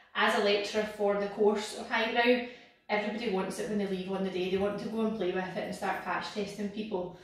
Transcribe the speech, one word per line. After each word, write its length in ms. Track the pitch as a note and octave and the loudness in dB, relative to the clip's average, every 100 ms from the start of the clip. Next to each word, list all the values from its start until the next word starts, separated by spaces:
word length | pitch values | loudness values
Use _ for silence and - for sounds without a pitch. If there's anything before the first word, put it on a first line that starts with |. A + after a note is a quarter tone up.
| - | -6
as 220 | - A3 A3 | 2 4 4
a 20 | |
lecturer 460 | G3+ G#3 - G#3+ G#3 - | 4 2 2 0 -2 0
for 240 | G3+ G3+ | 2 2
the 80 | G3+ | 0
course 500 | - G#3+ - - - | 4 4 4 0 -6
of 100 | - | -2
highbrow, 580 | A3+ A3+ B3 A#3+ B3 - - - _ - | 0 2 4 6 4 2 -10 -20 _ -2
everybody 420 | G#3 G#3+ A3 A3 | -2 0 -2 0
wants 300 | F#3+ - - | 0 0 -4
it 80 | - | -2
when 100 | G#3 | 0
they 80 | F#3+ | 0
leave 240 | F#3 F#3 | -2 -2
on 140 | F#3+ | -2
the 60 | F#3+ | -2
day. 200 | F3+ F#3 | -2 0
They 60 | F#3+ | 2
want 240 | G3+ - | 0 -2
to 80 | A3 | -4
go 140 | A3 | -2
and 140 | G#3+ F#3+ | 0 0
play 140 | F3+ | 0
with 260 | F#3 F3+ G#3+ | 0 -2 -4
it 80 | |
and 100 | - | -6
start 280 | F#3+ G3 F#3+ | -4 -4 -4
patch 300 | F3+ F3 - | -4 -4 -4
testing 380 | G#3+ G3 - G3+ | -4 -4 -4 -6
people. 460 | A3 G#3+ F#3 F3+ - | -4 -4 -4 -4 -10